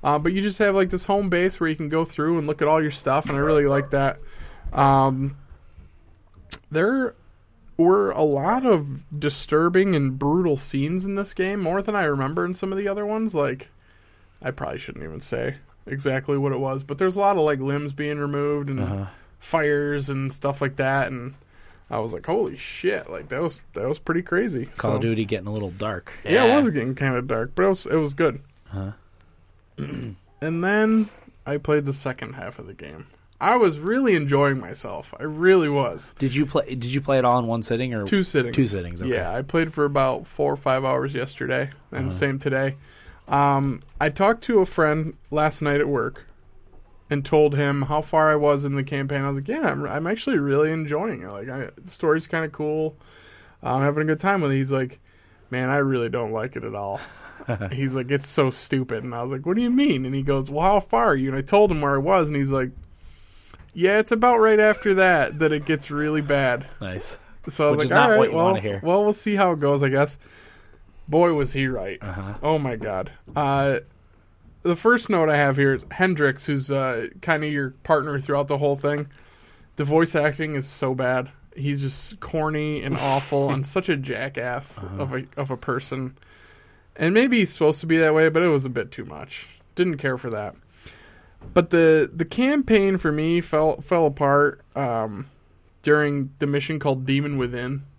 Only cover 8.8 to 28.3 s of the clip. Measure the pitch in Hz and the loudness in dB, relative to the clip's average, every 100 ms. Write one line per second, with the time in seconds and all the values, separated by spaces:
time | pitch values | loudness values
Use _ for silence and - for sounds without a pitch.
8.8 | 143 135 - 147 147 143 - 151 170 180 | 2 -10 -10 -4 -4 -4 0 2 4 4
9.8 | 196 165 135 131 143 165 175 139 - 135 | 4 2 0 0 0 2 2 0 -2 -4
10.8 | 143 185 190 196 196 - 185 202 170 185 | -2 -2 -4 -6 -6 -4 -4 -2 -2 -2
11.8 | 196 208 165 143 135 165 175 180 190 190 | -2 0 0 0 -2 -2 -4 -4 -4 -4
12.8 | 202 196 208 220 220 165 139 135 - _ | -4 -4 -4 -4 -2 -2 -2 -4 -12 _
13.8 | _ _ _ _ _ _ 127 135 139 127 | _ _ _ _ _ _ -10 -8 -8 -8
14.8 | - - 80 80 - 120 123 139 - _ | -12 -12 -12 -12 -8 -6 -6 -8 -18 _
15.8 | - 139 139 131 135 143 139 131 135 135 | -12 -6 -2 -2 -2 -2 0 -2 -4 -6
16.8 | 139 143 185 185 202 202 151 143 135 143 | -8 -2 0 2 2 4 2 2 -2 -4
17.8 | 147 139 147 147 147 143 143 147 143 135 | -4 -6 -6 -4 -4 -2 -2 -2 -4 -4
18.8 | 95 98 98 - - - - 165 151 147 | -4 -4 -8 -12 -20 -20 -4 -2 2 0
19.8 | 147 147 139 135 135 135 139 139 139 139 | 0 -2 -4 -4 -6 -4 -6 -2 -4 -2
20.8 | 135 139 113 127 123 135 _ - - - | 0 0 -2 -6 -12 -16 _ -20 -20 -20
21.8 | _ 113 110 98 - 190 214 135 - - | _ -6 -6 -8 -4 -2 -2 -6 -14 -4
22.8 | 180 95 - 80 73 123 165 - - - | -4 -4 -6 -14 -8 -6 -6 -6 -14 -6
23.8 | 117 147 - 165 175 170 233 139 135 - | -4 -6 -4 -4 0 -2 0 -4 -8 -4
24.8 | 110 107 113 113 107 107 95 107 101 90 | -2 0 0 0 -2 -4 -4 -6 -6 -6
25.8 | 107 92 - - - 196 240 277 254 147 | -6 -6 -10 -14 0 4 6 6 4 0
26.8 | 120 131 139 127 127 113 123 - 190 190 | -4 -2 -2 -2 -2 -4 -2 0 2 0
27.8 | - 156 151 139 160 | 0 0 0 0 0